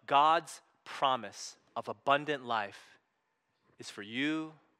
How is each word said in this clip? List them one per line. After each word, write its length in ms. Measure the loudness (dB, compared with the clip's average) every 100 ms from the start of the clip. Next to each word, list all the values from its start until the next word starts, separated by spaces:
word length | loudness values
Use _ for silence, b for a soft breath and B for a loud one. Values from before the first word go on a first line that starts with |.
| 2
God's 540 | 6 6 4 0 -14 _ _
promise 720 | -16 -2 0 0 -4 -14 -16 -18 _ -10
of 120 | -8
abundant 560 | -4 2 2 2 -6
life 540 | -2 -4 -4 -10 -20 _ _ _ _ _ _ _ _ -20
is 100 | -16
for 140 | -14
you 560 | -8 -4 -2 -4 -8 -14 _